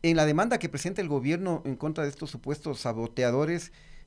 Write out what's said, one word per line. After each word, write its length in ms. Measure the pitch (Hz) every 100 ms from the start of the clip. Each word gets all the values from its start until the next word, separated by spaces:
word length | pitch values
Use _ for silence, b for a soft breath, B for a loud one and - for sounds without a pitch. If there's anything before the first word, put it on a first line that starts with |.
en 120 | 170 165
la 80 | 151
demanda 340 | 151 226 233
que 100 | 165
presenta 320 | 143 175 196
el 60 | 175
gobierno 520 | 143 127 170 190 165 135
en 100 | 123
contra 280 | 151 151
de 60 | 147
estos 200 | 139 156
supuestos 520 | 135 135 147 160 139
saboteadores, 880 | 123 110 117 123 123 127 151 170 170 B B B